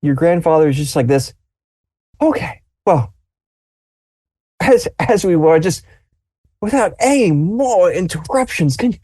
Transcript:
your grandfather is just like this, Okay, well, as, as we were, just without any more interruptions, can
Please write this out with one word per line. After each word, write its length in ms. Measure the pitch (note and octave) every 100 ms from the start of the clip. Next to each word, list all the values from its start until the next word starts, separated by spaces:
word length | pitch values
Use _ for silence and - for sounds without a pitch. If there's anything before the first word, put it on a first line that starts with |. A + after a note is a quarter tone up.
your 120 | D3
grandfather 540 | C#3 E3+ F3 E3 D#3+ D#3
is 80 | C#3
just 200 | D3 -
like 100 | B2
this, 280 | C#3 - - _ _ _ _ _ _ _ _
Okay, 420 | D#4 - - - _ _ -
well, 280 | E3 A2 _ _ _ _ _ _ _ _ _ _ _ _ _ _ _
as, 280 | F3 B3 - -
as 260 | C#3 G#3
we 120 | G3 E3+
were, 220 | D#3 D#3+
just 260 | F3 - _ _ _ _ _ _ _ _
without 320 | G#3 C4+ G#3 -
any 320 | B3+ C#4+ G#3+
more 640 | D3 D#3+ A3+ C4 A3 F3+
interruptions, 840 | D#3 F3 D#3 - C4 B3+ - D3+ C3
can 220 | B3 F#3